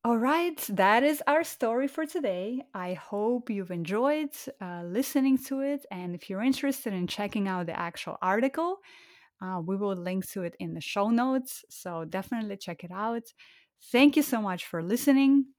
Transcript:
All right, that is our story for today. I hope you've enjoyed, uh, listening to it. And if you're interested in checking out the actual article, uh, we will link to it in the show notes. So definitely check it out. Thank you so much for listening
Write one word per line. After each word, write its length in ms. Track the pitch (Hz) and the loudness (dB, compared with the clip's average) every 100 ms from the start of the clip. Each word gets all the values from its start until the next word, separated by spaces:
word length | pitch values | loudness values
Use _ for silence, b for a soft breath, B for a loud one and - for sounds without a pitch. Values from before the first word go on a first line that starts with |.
| 233 | 2
All 120 | 233 | 2
right, 400 | 247 320 349 311 - | 2 2 0 -4 -4
that 340 | 196 190 226 | 4 6 6
is 200 | 285 294 - | 4 2 2
our 160 | 302 | 2
story 460 | 330 - 233 233 277 | 0 -2 0 0 -2
for 160 | 320 | -4
today. 560 | 311 359 247 180 202 254 - | -4 -2 -2 -2 -4 -6 -8
I 180 | 196 180 | -8 -6
hope 560 | 180 - 202 214 247 240 | -8 -6 -2 0 0 -2
you've 220 | 202 180 | -6 -4
enjoyed, 680 | 175 165 208 269 302 294 - - - | -6 -2 0 2 0 -4 -8 -14 -12
uh, 220 | 180 175 | -12 -10
listening 540 | 175 196 269 277 269 262 | -4 -2 0 2 2 2
to 160 | - 269 | 0 -4
it. 260 | 277 285 - | -2 -4 -6
And 240 | 180 180 | -8 -8
if 140 | 175 - | -8 -8
you're 140 | 190 | -2
interested 500 | 247 262 277 269 226 | 0 2 0 -2 -4
in 140 | 185 175 | -4 -4
checking 420 | - 202 208 196 | -4 -4 -2 -2
out 160 | 185 | -2
the 140 | 170 - | -4 -4
actual 400 | 170 - - - | -6 -8 -10 -4
article, 640 | 185 208 262 262 339 392 B B B B B _ | 0 2 0 0 -4 -4 B B B B B _
uh, 220 | 185 185 | -8 -6
we 140 | 165 196 | -4 -2
will 180 | 202 185 | -2 -2
link 320 | 175 190 185 | -2 -4 -4
to 100 | 196 | -6
it 140 | 175 - | -8 -6
in 160 | 170 | -8
the 80 | 165 | -8
show 260 | - 202 208 | -4 0 2
notes. 560 | 233 254 262 254 - - | 2 2 0 -2 -14 -16
So 340 | - 185 165 | -12 -8 -8
definitely 540 | 165 185 190 233 214 196 | -6 -6 -4 -6 -6 -8
check 260 | - 170 | -10 -10
it 60 | 175 | -10
out. 400 | 185 214 233 233 _ b b b _ | -6 -4 -4 -6 _ b b b _
Thank 340 | - 240 285 294 | 0 8 8 6
you 60 | |
so 200 | 285 233 | 2 -2
much 240 | 202 180 - | -2 -4 -6
for 160 | 165 | -6
listening 640 | 170 240 285 269 269 277 262 | -2 2 6 6 8 6 4